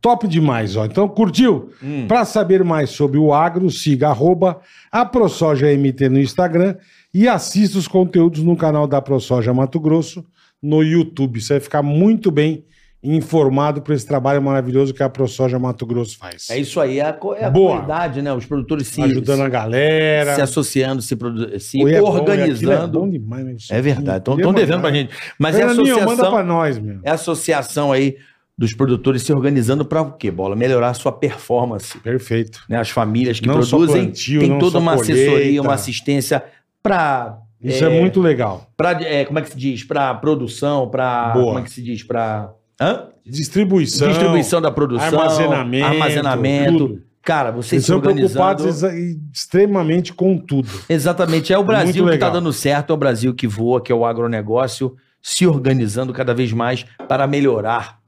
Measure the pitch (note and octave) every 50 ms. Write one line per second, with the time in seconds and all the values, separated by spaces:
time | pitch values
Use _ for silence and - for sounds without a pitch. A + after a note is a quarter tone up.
0 | - A#3 A#3+ - - G3+ D#3+ E3 D#3 D3 B2+ A#2 A2 G2+ F#2 G#2+ G#2+ G#2+ - F#3
1 | G3+ G3+ G#3 - A3+ F#3 D3+ - C4 B3 F#3 C3 - - - _ C3 C#3 D3 C#3+
2 | B2 F#3+ A3 A#3+ A3 - - A3 G3+ E3+ F#3+ F#3+ F#3 F3 E3 D#3 D3 B2+ - -
3 | D3 C#3 C3 D3+ D#3 D3+ C#3+ D3 D#3+ E3+ E3+ F3+ F#3 F3+ - - - D3+ C#3+ B2+
4 | C#3 D3+ C#3 A2 C#3 F3 F#3 E3+ F#3 F#3 E3+ F3+ _ _ - - _ _ - A3
5 | B3 A#3+ B3 B3+ A3 F3 - - E3 D#3 D3+ C3 C#3 D3 C#3+ C#3 C#3 C3+ B2+ -
6 | C#3 C3 C3 C#3 C#3 B2 - - F3+ F3 D#3+ E3+ F3+ G3 F#3 F#3+ _ _ _ _
7 | _ _ - F#3 G#3+ B3 A3+ F3 - - - F#3+ G#3+ G3 - G3 E3 - - F#3+
8 | F#3 F3 - F3+ E3 E3+ E3 D3+ D#3 E3+ F3 E3+ E3 D#3 D3+ D3+ D3 C#3+ C#3+ C#3
9 | C3+ - C#3 C3 - - C3 B2 A2 A#2 B2 B2+ C3+ C3 - E3 D#3 D#3 D#3 E3
10 | D#3 D#3+ - F#3 E3 _ _ _ _ _ _ _ - D3 D3+ D#3 D#3 D#3 D#3+ E3+
11 | D#3+ E3 - - C#3 C3 A#2 A#2 A2 - D3 C#3 - - - D3 C#3+ C#3+ D3 D#3
12 | F3+ G#3+ A3+ A3 A3 G3 D#3 D3 D3 D#3 D#3+ D3+ - _ _ _ _ _ _ _
13 | - C3+ D#3 D#3+ D#3 D#3+ D#3 E3 D3 C3+ C3 C#3 C#3+ D3+ D3 D3 C3+ - D3+ C#3
14 | A2+ - D3 C3+ B2 C3+ C#3+ C#3+ C#3 C#3 C3+ C3+ B2+ B2 B2 C3+ C#3 C3+ C3 -
15 | C#3 C3 B2+ - C3+ A#2+ - - C3 B2+ B2 B2+ B2+ B2+ B2 - B2 A2+ A#2 A#2+
16 | A#2+ A2 - _ - F#2 E2+ - - - A#2 C3 C#3+ - - F3 D3+ C3 C3 C#3
17 | D3 D#3 D3+ - - G3 G3+ G#3 A3 G3 C3 F3+ F#3+ F3+ D3 A2 G#2 C#3 D3+ E3
18 | F3 E3 B2+ C#3 C#3+ C#3+ C#3 B2 A2+ - D3 C#3+ B2+ A2+ D#3+ D3+ A#2+ - - -
19 | D3 C#3 C3 B2+ A#2+ C#3 C#3 C3+ C#3 C3+ B2 B2 A2 A2 A2+ B2+ C#3+ D#3 D#3 D#3
20 | D#3 D#3 D3+ D3+ D3 C#3+ C#3+ C#3 C#3+ C3 - D#3+ C#3 - - C3+ C3 C3 C3+ C3
21 | A2+ - C3+ A2 B2 A#2+ A#2 A2 A#2 G#2+ G2+ G2+ - - - C3+ C#3 C#3+ D#3+ -
22 | G3+ G#3 - - D3 - - D3 C#3+ D#3 C3+ A2 A2 - G3 E3 E3 E3+ D#3 D#3+
23 | F#3 G3 F3+ C#3 G#2+ G#2+ A#2 C3 C3+ C3 B2+ A2+ G#2+ - G#2 A2+ C3 C#3+ C#3 B2
24 | C#3+ C#3+ F#2+ F#2+ F#2 - C3+ D3+ F#3 G3+ G3+ G#3+ G3+ C#3 E3 F3+ F3+ D#3 C#3 D3
25 | C#3 - - - - - - _ C#3+ D#3 D#3 G#3+ A#3 B3 A#3+ A#3 - C#4 B3+ A3+
26 | G3+ G#3+ A#3 A#3+ A3 F#3 A#3+ G#3+ F#3+ F3 E3+ E3 E3 D3+ C3+ A2+ G#2+ G#2+ G2+ G2
27 | F#2+ C#3+ E3 D#3+ D#3+ - E3 D#3 - - D#3 C#3+ C3 - - D3 D3 C#3+ C3+ C3
28 | C3+ C#3 C3+ - - _ _ _ _ _ _ - A#2 A2 A2 - C3+ C3 B2 A#2+
29 | - C3+ C3 B2 B2+ - D3+ C#3 B2+ C#3+ C#3+ C3+ A#2 A2 C3+ D3 D3+ D3 D3+ D#3+
30 | D#3 C#3 C#3 - - G2+ E2+ F2 F#2+ G2 G2+ A2 A#2+ B2+ C3 B2 A#2+ B2 B2 B2+
31 | - C#3 - - - C#3+ - - - - A#2+ A#2+ B2 B2 A2+ G2+ - - - -
32 | _ A#2 B2 B2+ - - A2+ A2+ A2+ A2 - - - - A2+ A#2 A2+ G#2+ - B2+
33 | A2+ G#2+ G#2+ A#2 B2+ B2 A#2 A2 A2 A#2+ C3+ B2 B2 A#2+ C3 D3 - A3 D3 C3
34 | - - - - - B2 C#3 D3+ C#3+ C3+ C#3 C#3+ - F3+ E3 F3 E3+ E3 D#3+ C3
35 | A#2 G#2+ - B2+ C3+ C#3+ D3 C#3 C#3+ C#3 C#3+ C#3+ C#3 C#3 C#3 A#2+ G2+ C3 A#2+ G#2+
36 | - - C#3+ C#3 B2+ - D3+ C3 - - - _ _ _ _ _ _ - G3 F3+
37 | D#3+ D3 C#3 B2+ A#2+ A2+ A2 - - _ _ _ - C3 C3 C3 D3+ D#3+ E3 E3
38 | F3 F#3 - F#3+ F3+ E3 D3 A#2+ B2 G#2 F#2+ F2 - _ _ - D3+ F3 F3 D#3+
39 | E3 D#3 D3+ C#3+ C3+ - D3 D#3 C#3+ - - C3+ B2+ C#3 B2+ G#2+ - - - D3
40 | C#3 C3 B2 G#2+ - D3 D#3 C3 A#2+ A2 - - - C#3+ D3 C#3+ C3 A#2 - C3
41 | B2+ B2+ B2 A#2+ A#2 A#2 A#2 B2+ B2 A#2+ G#2+ B2+ A#2 - - B2 A#2+ A#2 A#2+ G#2+
42 | - - - A#2 A2+ A2 G#2+ G#2+ G#2 G2+ G#2 _ _ _ _ _ C3 E3+ A3+ -
43 | - - _ _ _ A#2 B2+ D3 D#3 - - F#3+ G#3+ F#3+ F#3+ G3 D3+ A2+ - B2+
44 | C#3+ - F#3+ E3 - E3+ E3 E3+ D3 - - E3+ D#3+ D3+ A#2+ D3 D3 C3+ A#2+ A#2
45 | A#2 - - D3+ D#3+ D#3+ D#3 D#3 E3 D#3+ D#3+ C#3+ B2+ A#2+ B2 C3 C#3+ C#3 D3+ D#3
46 | D#3 D3+ D3+ D3+ C#3+ C#3 C3 B2 B2+ C3+ C#3 C#3+ C#3+ C#3 E3 D#3+ D3 C3 G#2+ F#2
47 | - _ _ _ _ - E3 D3+ C3+ A#2 A2+ A#2+ A#2+ - - D3 B2 - F3 F#3+
48 | - E3 - D3 C3 B2 - C3+ C#3 F3 G3 C#3+ D3+ - E3+ D3 E3+ F#3+ E3+ E3+
49 | F3 F3 E3+ D#3 D3+ D3 - - - - - F3+ G3+ G#3 G3+ F#3+ E3+ D#3 D#3+ F3
50 | F3 - - - F#3 F#3+ F#3+ E3 - - C#3+ C#3 B2+ G#2+ G2 - - - E3 D#3+
51 | C3+ F3 F3 F3 F3+ E3 D#3+ E3 D#3+ - F#3+ G3 G3+ G3 A3 G#3 F3 F3+ F3+ F3+
52 | F3+ F3 E3 D3+ F3 F3 E3 F3 E3+ D#3+ C3 - - C#3+ C#3+ D3 C#3+ - D#3+ D3+
53 | C#3+ C#3 A#2+ A2 A#2 C3 B2 B2 - A2+ G#2 G#2 A2+ A#2+ B2+ B2 A#2+ - B2 A#2
54 | A#2 A#2 A#2 A2+ A#2 A#2 A#2 A2 G#2 G#2 A2 B2 C3 B2 - - C3 B2+ B2+ _
55 | _ _ _ _ _ - - - F3+ F3+ D#3 C#3 B2+ C3+ C3+ C3 A#2 G#2 G#2 A#2+
56 | C3 B2+ A#2+ B2+ C3 B2+ A#2+ A#2+ C3 A#2 A2 A#2+ A#2 A#2+ C3 B2 - - - _
57 | - - C#3+ C3 C#3 C#3 C#3 C#3+ C#3 C3+ A#2+ G#2+ G2+ A2 A#2 A#2 A2 - - _
58 | _